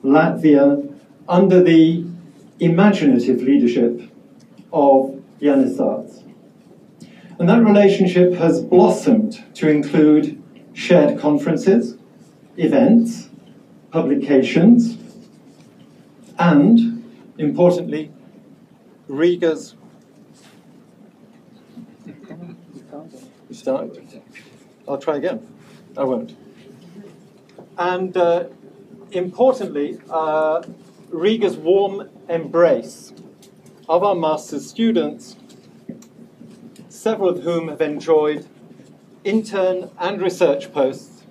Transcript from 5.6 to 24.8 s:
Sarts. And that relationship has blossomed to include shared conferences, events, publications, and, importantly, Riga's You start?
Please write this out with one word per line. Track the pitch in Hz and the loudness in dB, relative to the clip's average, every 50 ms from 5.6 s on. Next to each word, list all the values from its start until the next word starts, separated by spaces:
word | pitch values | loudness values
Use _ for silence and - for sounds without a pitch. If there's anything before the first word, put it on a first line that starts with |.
| 127 120 - | 0 -2 -2
Sarts. | - 131 - - - - - - - - - - - _ - _ _ _ _ - _ _ _ _ _ - - - - - - - - | -4 -4 -4 -4 -6 -10 -16 -20 -20 -20 -20 -20 -20 _ -20 _ _ _ _ -20 _ _ _ _ _ -20 -20 -20 -20 -20 -20 -8 -2
And | 175 180 | 0 2
that | 226 233 226 | 4 4 4
relationship | 202 202 208 202 190 185 - 190 180 - 180 180 180 - | 4 6 6 6 4 4 2 0 0 4 4 2 2 2
has | - 165 165 - - | 0 0 0 0 0
blossomed | - - - 180 156 - - - - 147 117 107 110 104 - - - - - | -2 2 4 4 4 4 2 0 0 0 2 2 0 -4 -8 -12 -20 -20 -10
to | - - 156 | -4 0 0
include | 151 143 131 - - 170 151 151 151 151 151 143 - - - - - - - - - | 0 0 -2 0 2 2 4 4 4 2 0 -2 -8 -14 -20 -20 -20 -20 -20 -20 -18
shared | - - - 180 156 147 117 113 - | -14 0 2 4 4 4 2 0 -2
conferences, | - 151 147 139 - 165 156 - - 190 202 240 - - - - - _ _ - - _ _ _ _ _ _ | -2 -2 -2 0 -2 -4 -4 -2 2 2 2 2 0 -4 -10 -16 -20 _ _ -20 -20 _ _ _ _ _ _
events, | - 165 - - - - - 226 233 226 - - - - - - - _ - - - _ _ - - _ _ | -4 -2 0 2 2 4 4 4 4 2 0 -8 -12 -16 -20 -20 -20 _ -20 -20 -20 _ _ -20 -20 _ _
publications, | - 165 - 131 143 143 - 143 143 131 - - - 165 170 226 240 240 - - - - - - - - - _ _ _ _ - _ _ - _ _ _ - _ _ _ _ _ _ _ - - - - | -6 -4 -2 -2 -2 -4 -2 2 2 2 2 2 2 4 6 6 6 6 4 -2 -6 -12 -20 -20 -20 -20 -20 _ _ _ _ -20 _ _ -20 _ _ _ -20 _ _ _ _ _ _ _ -20 -20 -6 -2
and, | 175 175 151 143 - 214 233 233 - - - - - - - - - - _ - | 0 2 4 4 4 6 4 4 4 0 -4 -10 -16 -20 -20 -20 -20 -20 _ -6
importantly, | 156 147 - - 175 175 175 170 - - 147 156 156 143 - - - - _ - _ _ - _ _ _ _ _ _ _ _ _ _ | -6 -4 0 2 2 4 2 0 -6 -8 -8 -8 -10 -12 -18 -20 -20 -20 _ -20 _ _ -20 _ _ _ _ _ _ _ _ _ _
Riga's | - 139 143 165 180 175 175 175 165 156 143 - - - _ _ - _ _ _ _ _ _ _ _ _ _ _ - _ _ _ _ _ - _ _ _ _ - - _ _ - _ _ _ _ _ _ - _ _ - - - - - _ - - - - - - - 165 175 170 - - _ _ - - - _ - 143 160 - - 127 - - _ _ _ _ | -12 -4 0 0 0 0 0 -2 -4 -4 -4 -10 -18 -20 _ _ -20 _ _ _ _ _ _ _ _ _ _ _ -20 _ _ _ _ _ -20 _ _ _ _ -20 -20 _ _ -20 _ _ _ _ _ _ -20 _ _ -20 -20 -20 -20 -20 _ -20 -20 -20 -20 -20 -20 -20 -20 -20 -20 -20 -20 _ _ -20 -20 -20 _ -20 -20 -20 -20 -20 -20 -20 -20 _ _ _ _
You | - | -20
start? | - - 135 131 - - 117 - - - - - - _ _ _ - - - _ _ _ _ _ _ | -12 -8 -6 -6 -6 -8 -12 -16 -20 -20 -20 -20 -20 _ _ _ -20 -20 -20 _ _ _ _ _ _